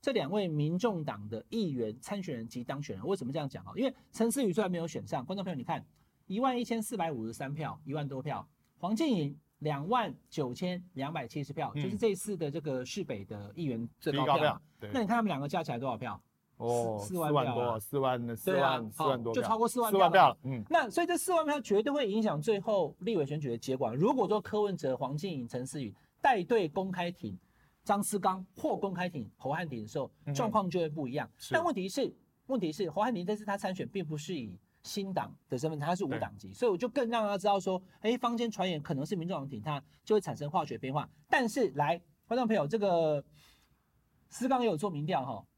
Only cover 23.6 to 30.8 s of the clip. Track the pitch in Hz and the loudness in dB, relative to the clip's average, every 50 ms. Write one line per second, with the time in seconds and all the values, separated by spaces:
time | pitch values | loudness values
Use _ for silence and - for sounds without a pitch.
23.6 | - - 131 127 135 113 113 135 165 226 294 262 226 185 214 214 - - - 214 | -2 -2 0 0 0 0 2 4 4 4 4 4 4 2 2 0 0 0 0 0
24.6 | 208 202 190 160 - 135 131 123 139 127 139 151 156 196 170 135 120 117 - 127 | 2 2 0 -2 0 -2 0 0 -2 -4 -4 -4 -4 -4 -4 -4 -6 -6 -6 -6
25.6 | 127 131 - 156 135 107 98 _ _ _ _ _ - 277 262 208 180 147 247 226 | -6 -6 -6 -6 -6 -8 -8 _ _ _ _ _ 4 6 6 6 4 2 2 2
26.6 | 190 156 143 196 190 190 185 185 175 175 180 - - 110 95 - _ _ _ _ | 2 2 0 -2 -2 -2 -2 -2 -4 -4 -4 -6 -8 -8 -8 -10 _ _ _ _
27.6 | _ _ _ _ _ - 208 202 196 - - 202 180 196 185 190 185 - _ - | _ _ _ _ _ 0 2 2 2 0 -2 0 2 2 0 0 -6 -14 _ -4
28.6 | - 311 226 180 - 196 185 165 180 180 175 147 113 101 - _ - 131 143 165 | -2 -2 0 0 0 -2 -2 -2 -4 -4 -4 -6 -10 -10 -12 _ -4 -4 -2 -2
29.6 | 180 160 127 117 107 107 - 151 135 - _ _ - - 143 139 247 220 - 214 | -2 -4 -6 -8 -8 -6 -4 -4 -4 -4 _ _ -6 -6 -2 0 0 2 2 2
30.6 | 196 185 175 180 | 2 2 0 0